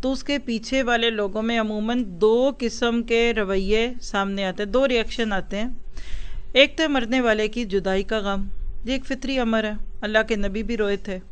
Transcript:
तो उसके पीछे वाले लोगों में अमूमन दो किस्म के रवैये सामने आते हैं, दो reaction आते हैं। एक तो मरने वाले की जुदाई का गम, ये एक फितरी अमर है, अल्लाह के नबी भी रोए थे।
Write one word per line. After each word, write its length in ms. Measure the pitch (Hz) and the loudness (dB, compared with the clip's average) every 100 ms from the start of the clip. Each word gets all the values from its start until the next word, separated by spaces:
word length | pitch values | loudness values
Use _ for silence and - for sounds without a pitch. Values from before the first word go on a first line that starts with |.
तो 80 | 262 | -2
उसके 260 | 269 - 285 | -2 -2 -4
पीछे 420 | 240 226 220 262 | -2 -6 -2 -2
वाले 260 | 240 240 233 | 2 2 2
लोगों 300 | 220 202 214 | 0 -2 -2
में 160 | 226 233 | 0 0
अमूमन 440 | 214 214 214 247 214 175 | 0 -2 -2 -2 -2 2
दो 320 | 214 233 262 | 4 6 4
किस्म 480 | 269 233 - 240 233 | 2 -4 0 0 0
के 280 | 226 233 233 | 2 2 2
रवैये 600 | 220 196 196 185 214 233 247 | 2 0 0 2 2 2 -2
सामने 400 | - 202 196 196 | -4 -2 -2 -2
आते 200 | 190 185 | -4 -2
हैं, 80 | 208 | 0
दो 140 | 233 269 | 2 4
reaction 480 | 240 220 - 226 | 2 0 -2 0
आते 240 | 196 180 196 | 0 -2 -2
हैं। 960 | 240 - - - - - - - - 247 | -2 -2 -4 -6 -2 -2 0 -2 0 4
एक 220 | 285 - | 4 4
तो 100 | 311 | 2
मरने 320 | 277 233 262 | 2 2 2
वाले 260 | 240 214 214 | 2 2 0
की 160 | 214 226 | -2 -2
जुदाई 360 | 190 190 190 202 | 0 0 -2 0
का 140 | 220 | -2
गम, 260 | 202 196 196 - - - 220 | 0 -2 0 -2 -2 -4 -2
ये 100 | 262 | -2
एक 80 | 262 | -2
फितरी 320 | 262 220 269 | -6 -2 0
अमर 260 | 233 220 214 | 2 0 0
है, 120 | 208 - - | -2 -4 -4
अल्लाह 200 | 208 214 | 0 2
के 120 | 214 220 | 2 0
नबी 260 | 202 196 | 0 0
भी 120 | 214 233 | -2 0
रोए 200 | 202 202 | 0 0
थे। 200 | 214 185 185 | -4 -8 -10